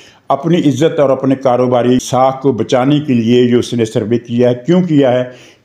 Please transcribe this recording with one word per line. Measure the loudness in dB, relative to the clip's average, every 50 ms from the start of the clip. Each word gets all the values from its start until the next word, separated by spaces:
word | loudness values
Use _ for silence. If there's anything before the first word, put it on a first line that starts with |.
| -20 -20 -20 _ _ -4
अपनी | -4 -4 -2 0 0 0
इज़्ज़त | 2 0 0 2 0 0 0 0
और | 0 0
अपने | 0 0 -2 -2 -2
कारोबारी | -2 0 0 0 0 0 0 0 0 2 2 0 0
साख | -2 -2 0 0 0 0 0 0 -2
को | -2 -2
बचाने | -2 -2 -2 0 0 2 2 0 0
के | 0 0 -2
लिए | 0 0 2 2 2
ये | 4 4 2
उसने | 0 0 -2 -2 -2 -2
सर्वे | -2 -2 -4 -2 -2 -2 -4
किया | -4 -4 -2 0 0 0
है। | 0 -2
क्यों | -2 0 0 0
किया | 0 2 2 2 2 2
है? | 2 0 -2 -6 -10 -18 -20 -20 -20 _ _